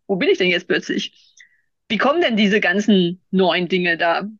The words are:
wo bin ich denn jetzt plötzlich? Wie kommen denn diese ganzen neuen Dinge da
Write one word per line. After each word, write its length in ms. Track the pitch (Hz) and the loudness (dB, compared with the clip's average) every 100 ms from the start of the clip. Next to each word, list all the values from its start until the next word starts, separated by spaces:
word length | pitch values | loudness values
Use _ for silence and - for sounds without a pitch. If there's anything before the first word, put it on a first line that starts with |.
| - | -6
wo 100 | 190 | -2
bin 120 | 277 | 0
ich 100 | 392 | 2
denn 120 | 180 | 2
jetzt 180 | 175 - | 0 -2
plötzlich? 640 | 175 - - - _ _ _ - _ _ _ - | -4 -4 -6 -6 _ _ _ -20 _ _ _ -6
Wie 100 | 220 | -2
kommen 220 | 240 320 | 0 2
denn 160 | 339 220 | 0 2
diese 240 | 214 214 | 2 2
ganzen 600 | 180 185 208 202 175 180 - | 0 -2 2 2 2 -2 -4
neuen 380 | 185 185 165 175 | 0 2 0 0
Dinge 280 | 190 175 165 | -2 0 0
da 320 | 170 165 202 220 | 0 -2 -4 -12